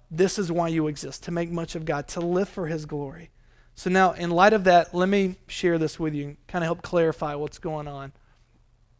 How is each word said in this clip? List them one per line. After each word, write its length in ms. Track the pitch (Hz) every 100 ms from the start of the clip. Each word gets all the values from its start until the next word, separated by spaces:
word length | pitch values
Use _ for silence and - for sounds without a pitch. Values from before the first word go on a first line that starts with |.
| _
This 260 | 156 190 202
is 140 | 180
why 160 | 170 170
you 200 | 165 151
exist, 360 | 147 - -
to 80 | -
make 200 | 170 170
much 240 | 170 165 175
of 100 | 160
God, 220 | 147 143
to 100 | -
live 300 | 170 180 202
for 180 | - 165
his 180 | 160 151
glory. 460 | 151 143 156 170 _ _ _ _ -
So 120 | -
now, 240 | 185 190
in 180 | - 175
light 220 | 170 196
of 100 | 220
that, 320 | 185 175 160 175
let 140 | 185
me 260 | 202 190 180 -
share 300 | - 180 165
this 220 | 156 -
with 140 | 160
you 140 | 151 143
and 180 | 147 -
kinda 180 | 180 165
help 160 | 175
clarify 540 | - 180 165 151 151 147
what's 240 | 147 -
going 300 | 160 156 147
on. 240 | 139 135 - _ _ _ _ _ _ _